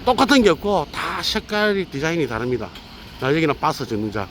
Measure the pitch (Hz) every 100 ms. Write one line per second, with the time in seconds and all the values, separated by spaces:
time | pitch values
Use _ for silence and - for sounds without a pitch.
0 | - 226 254 277 208 160 208 196 143 -
1 | - 180 170 220 - 214 208 196 175 139
2 | 156 170 135 110 120 123 98 - - -
3 | - - 131 156 160 135 151 156 123 107
4 | 107 104 92